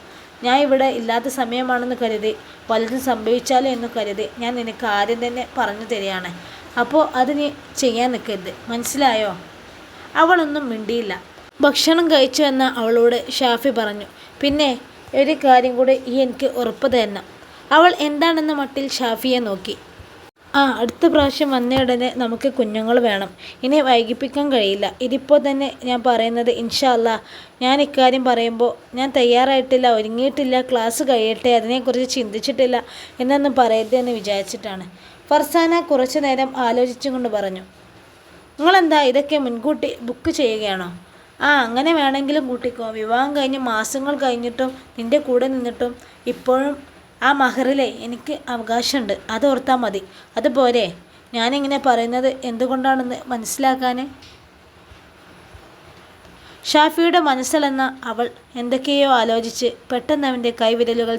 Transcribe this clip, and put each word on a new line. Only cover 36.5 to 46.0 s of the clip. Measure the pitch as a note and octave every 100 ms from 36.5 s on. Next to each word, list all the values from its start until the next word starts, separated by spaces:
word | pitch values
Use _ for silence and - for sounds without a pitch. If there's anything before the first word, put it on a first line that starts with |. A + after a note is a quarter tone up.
| C4
ആലോചിച്ചും | A#3+ A#3+ B3 A#3+ C#4
കൊണ്ട് | B3+ A#3+
പറഞ്ഞു, | G#3 G3 F#3 F#3+ - - - - - - - -
"നിങ്ങളെന്താ | - D#4+ F#4+ E4+ D4+
ഇതൊക്കെ | C#4 B3+ C#4+ D4+
മുൻകൂട്ടി | B3+ A#3 B3 D4+ D4 -
ബുക്ക് | A#3+ B3 -
ചെയ്യുകയാണോ?" | A3 B3+ A3 G#3 F#3+ F3 F3 - - - -
"ആ, | C#4 D4
അങ്ങനെ | A#3 A#3+ D4+
വേണമെങ്കിലും | E4 C#4 C4+ C#4 D4 C4
കൂട്ടിക്കോ. | B3 B3+ A#3+ A3+
വിവാഹം | A3 A3 A#3 C#4
കഴിഞ്ഞ് | D4 C4+ C4+
മാസങ്ങൾ | B3+ A3 A3 C4+ C#4 C#4+
കഴിഞ്ഞിട്ടും | C4+ A#3+ A#3+ A#3+ C4 C4 -
നിൻ്റെ | - A#3 D4
കൂടെ | C#4+ B3 C4
നിന്നിട്ടും | C4 A#3+ A#3 B3 A#3+